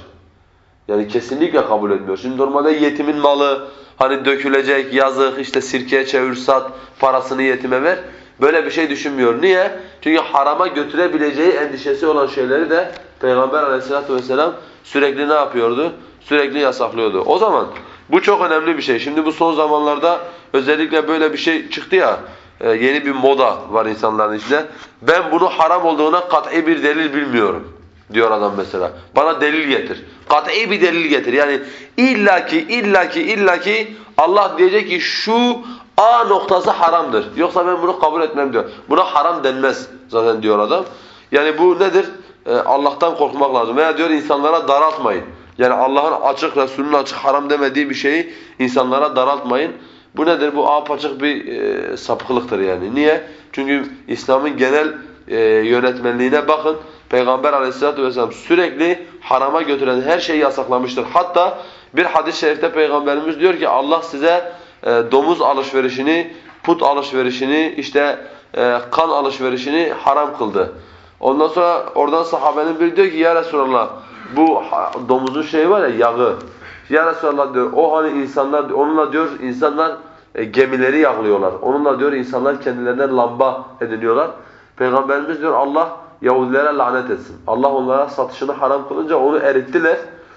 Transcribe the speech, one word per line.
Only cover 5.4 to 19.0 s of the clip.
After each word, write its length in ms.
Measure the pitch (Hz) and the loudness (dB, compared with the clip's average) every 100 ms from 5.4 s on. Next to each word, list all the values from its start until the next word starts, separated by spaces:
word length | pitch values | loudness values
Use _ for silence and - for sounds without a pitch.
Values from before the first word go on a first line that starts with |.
işte 200 | 135 139 | -4 -4
sirkeye 460 | 131 131 123 135 131 | -2 -4 0 0 2
çevir, 280 | 135 131 | 0 0
sat, 380 | 123 - 131 131 - - - | -2 0 0 0 -10 -20 -2
parasını 440 | 135 131 127 131 | 0 2 -2 -2
yetime 400 | 135 127 127 127 | 0 0 0 0
ver. 160 | 151 185 - - - - | 0 -2 -6 -18 -20 0
Böyle 260 | 135 160 143 | 2 2 0
bir 40 | |
şey 200 | 160 156 | -2 -2
düşünmüyor. 520 | 139 151 135 123 123 | -2 -4 0 2 2
Niye? 300 | 185 185 202 - - - | 2 2 0 -4 -16 -8
Çünkü 220 | 156 160 | 0 0
harama 440 | - 143 139 151 180 | 2 2 2 2 0
götürebileceği 840 | 143 147 147 180 151 147 139 170 | -2 -4 0 0 0 -2 2 2
endişesi 560 | 143 147 135 143 139 165 | 2 -2 -4 -4 0 0
olan 200 | 147 135 | 2 0
şeyleri 440 | 139 127 139 160 | 0 0 0 2
de 220 | 165 180 - - - | 0 -2 -6 -20 -4
Peygamber 420 | 127 127 131 151 | 0 2 2 0
Aleyhisselatü 520 | 143 131 131 143 139 | 0 -2 -2 -4 -2
Vesselam 380 | 127 127 131 165 165 - - | -4 -2 0 0 -4 -14 -20
sürekli 440 | - 143 143 135 147 | -6 0 0 0 0
ne 60 | |
yapıyordu? 580 | 151 139 120 117 120 165 165 - - | 2 0 0 0 0 -4 -6 -16 -18
Sürekli 380 | - 147 139 139 | -2 0 0 0
yasaklıyordu. 640 | 139 127 117 110 110 95 - | 0 0 -2 0 0 0 2
O 120 | 175 | 2
zaman 280 | 220 143 - - - - - | 4 2 -2 -8 -18 -20 0
bu 140 | 170 | 2
çok 200 | 190 196 | 4 2
önemli 340 | 175 160 160 156 | 2 0 0 -2
bir 60 | |
şey. 160 | 127 | 0
Şimdi 260 | 117 | -2